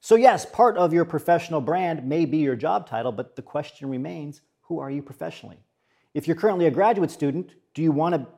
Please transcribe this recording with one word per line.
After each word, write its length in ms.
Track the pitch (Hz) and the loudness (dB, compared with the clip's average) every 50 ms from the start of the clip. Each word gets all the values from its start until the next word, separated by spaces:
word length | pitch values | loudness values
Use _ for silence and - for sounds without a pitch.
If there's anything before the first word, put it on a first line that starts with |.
So 160 | _ - 220 | _ 6 4
yes, 280 | 226 240 254 214 165 - | 8 8 6 6 6 -2
part 320 | - - - 240 240 208 | -8 0 4 4 4 4
of 160 | 175 180 170 160 | 4 2 2 4
your 120 | 170 165 | 2 0
professional 560 | 165 - 151 - - 170 165 165 160 165 151 | 2 -2 -4 2 2 2 2 2 -2 -4 -4
brand 440 | 127 131 165 180 185 170 160 147 123 | -2 -2 -2 -2 -2 -4 -4 -6 -4
may 200 | 131 143 165 165 | -4 -2 0 0
be 140 | 139 123 156 | 0 0 0
your 180 | 151 139 127 | 0 0 -2
job 320 | 113 139 156 185 208 170 - | -2 -2 -2 -2 -2 -4 -6
title, 240 | 113 110 117 127 113 | -8 -4 -4 -4 -6
but 240 | 98 - - _ | -6 -10 -12 _
the 60 | - - | -18 -18
question 460 | - - 147 151 - - - 143 135 | -8 -8 -8 -8 -8 -14 -14 -10 -8
remains, 540 | 135 127 131 156 180 170 147 147 147 _ _ _ _ _ _ | -8 -6 -8 -8 -10 -12 -12 -14 -16 _ _ _ _ _ _
who 180 | _ 170 156 | _ -10 -8
are 100 | 139 139 | -8 -8
you 100 | 139 139 | -8 -10
professionally? 600 | 139 - 131 _ - 170 - - - 107 92 _ _ _ _ _ _ _ _ _ _ _ _ | -10 -12 -14 _ -12 -12 -12 -14 -18 -20 -20 _ _ _ _ _ _ _ _ _ _ _ _
If 140 | 151 143 | -6 -2
you're 100 | 165 170 | -2 -2
currently 300 | 160 196 220 196 180 170 | 0 0 0 2 4 2
a 60 | 160 127 | 2 4
graduate 400 | 139 196 220 240 196 180 151 - | 4 2 2 4 2 0 -4 -4
student, 400 | - 147 143 135 165 185 - _ _ _ _ _ | -4 -4 -4 -2 -4 -8 -10 _ _ _ _ _
do 100 | - 160 | -2 0
you 100 | 165 147 | 0 2
want 240 | 143 156 175 175 | 2 0 0 0
a 100 | 156 127 - - | -2 -4 -6 -16